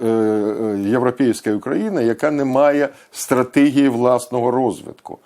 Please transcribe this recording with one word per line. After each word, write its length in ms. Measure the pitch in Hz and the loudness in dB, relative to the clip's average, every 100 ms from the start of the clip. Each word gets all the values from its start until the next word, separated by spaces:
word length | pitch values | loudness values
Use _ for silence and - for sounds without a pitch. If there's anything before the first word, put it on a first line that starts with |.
е, 40 | 117 | 0
е, 720 | 113 110 107 104 107 110 101 | 0 2 0 0 -2 -4 -2
європейською 800 | 98 120 123 123 131 - 110 104 | 0 0 0 0 0 0 -2 -4
країною, 480 | 131 165 220 175 117 | -4 -4 -2 0 0
яка 240 | 113 151 | 0 0
не 140 | 147 135 | 0 0
має 440 | 135 147 143 139 - - | 2 4 2 0 -6 -18
стратегії 800 | - - 127 127 143 143 135 139 | -10 -2 0 2 2 4 4 2
власного 640 | 117 123 123 - 123 123 | 2 2 0 -2 -4 -2
розвитку. 640 | 123 123 - - - - - | 0 -2 -4 -10 -18 -18 -20